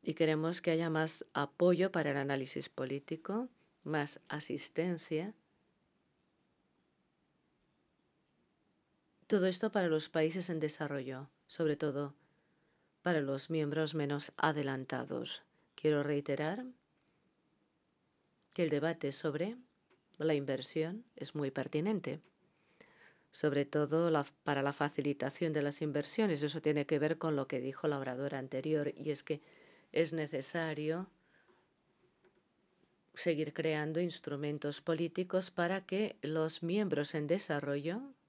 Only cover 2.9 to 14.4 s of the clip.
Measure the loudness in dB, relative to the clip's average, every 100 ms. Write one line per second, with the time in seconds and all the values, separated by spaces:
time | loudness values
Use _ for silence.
2.9 | -4 -6 -10 -4 -4 -4 _ _ _ -4
3.9 | -2 -2 -6 _ -8 -6 -6 -6 -2 -2
4.9 | -2 -2 -4 -4 -10 _ _ _ _ _
5.9 | _ _ _ _ _ _ _ _ _ _
6.9 | _ _ _ _ _ _ _ _ _ _
7.9 | _ _ _ _ _ _ _ _ _ _
8.9 | _ _ _ _ 4 4 2 0 2 2
9.9 | 2 0 2 2 2 -4 -2 -2 -2 -4
10.9 | -4 -6 -8 -10 _ _ 0 0 2 0
11.9 | 0 -4 -6 _ _ _ _ _ _ _
12.9 | _ 0 2 2 -2 0 0 0 2 0
13.9 | 0 0 -2 -4 0